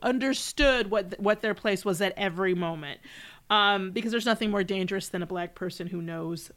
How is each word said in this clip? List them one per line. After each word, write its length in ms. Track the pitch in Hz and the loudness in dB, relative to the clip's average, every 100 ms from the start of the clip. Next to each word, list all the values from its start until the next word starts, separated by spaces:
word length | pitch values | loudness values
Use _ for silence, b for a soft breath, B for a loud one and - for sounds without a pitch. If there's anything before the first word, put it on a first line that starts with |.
understood 880 | - 254 269 269 - - 277 254 202 | 0 0 0 -2 -2 2 4 4 2
what 220 | 214 185 | 0 -2
th-, 80 | 190 | -2
what 220 | 202 208 | 0 2
their 100 | 220 | 0
place 320 | 202 220 196 208 | -2 0 0 0
was 160 | 175 | 0
at 120 | 196 - | 0 -2
every 380 | 196 170 190 180 | -4 0 0 0
moment. 440 | 170 165 147 - B B B B - | -2 -4 -8 -12 B B B B 2
Um, 400 | 208 202 202 190 | 4 6 4 0
because 180 | 185 220 | -2 -2
there's 140 | 233 226 | 0 2
nothing 240 | 220 220 | 2 2
more 140 | 202 | 2
dangerous 440 | 190 190 185 196 - | 0 0 -2 -2 -4
than 120 | 185 | -6
a 60 | 175 | -4
black 260 | 185 175 | -4 -6
person 320 | - 185 - 175 | -6 -8 -6 -6
who 140 | 175 | -6
knows 500 | 165 165 165 170 - | -6 -6 -6 -8 -10